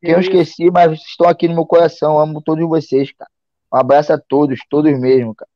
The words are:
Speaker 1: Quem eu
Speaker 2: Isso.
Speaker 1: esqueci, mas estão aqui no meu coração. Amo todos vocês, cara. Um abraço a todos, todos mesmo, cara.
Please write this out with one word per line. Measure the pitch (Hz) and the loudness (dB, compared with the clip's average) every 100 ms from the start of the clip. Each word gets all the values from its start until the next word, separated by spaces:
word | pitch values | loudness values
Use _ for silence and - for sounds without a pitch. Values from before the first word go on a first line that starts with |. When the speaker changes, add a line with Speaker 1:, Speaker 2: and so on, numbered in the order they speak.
Speaker 1:
Quem | 170 | 0
eu | 170 | 0
Speaker 2:
Isso. | 185 | 0
Speaker 1:
esqueci, | 190 160 - 170 | 0 -2 0 0
mas | 175 175 160 | 4 2 0
estão | - - 170 | -12 -2 0
aqui | 170 170 | 0 -2
no | 165 | -2
meu | 160 | 0
coração. | 170 165 - 151 151 | 2 2 -2 -2 0
Amo | 156 151 | -2 -4
todos | 151 156 165 | -6 -4 -2
vocês, | 160 147 135 135 | -4 -2 -4 -4
cara. | _ - _ _ _ _ | _ -20 _ _ _ _
Um | 127 | -2
abraço | 127 139 156 | 2 2 2
a | 151 | -4
todos, | _ 139 147 123 - | _ -2 -2 -4 -6
todos | 143 151 135 | -2 0 0
mesmo, | 127 131 120 | 2 0 0
cara. | 107 - | -10 -20